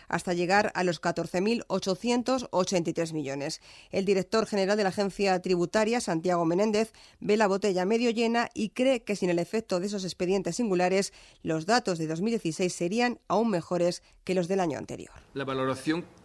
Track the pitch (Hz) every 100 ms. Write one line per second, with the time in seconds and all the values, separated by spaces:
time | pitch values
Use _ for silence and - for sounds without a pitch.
0 | - 170 - 175 175 202 214 - 180 160
1 | 175 170 160 180 202 233 - 190 196 185
2 | 233 240 240 262 - 180 185 185 170 165
3 | 165 156 135 139 143 - - - - 190
4 | 196 190 180 220 208 208 190 214 190 190
5 | 196 - 196 185 185 175 170 220 220 240
6 | 220 165 175 175 165 175 220 208 220 -
7 | - _ 180 214 208 196 208 180 185 226
8 | 240 220 226 233 233 - 208 - 254 247
9 | - 196 180 175 175 220 220 185 196 202
10 | 185 - 180 196 175 170 233 180 180 190
11 | 190 - - - 165 160 165 240 214 165
12 | 156 160 214 233 165 156 180 - 175 220
13 | 240 226 - 185 233 180 - 175 175 175
14 | - _ - 180 170 196 170 123 92 123
15 | - - - 135 135 135 131 131 147 165
16 | 175 -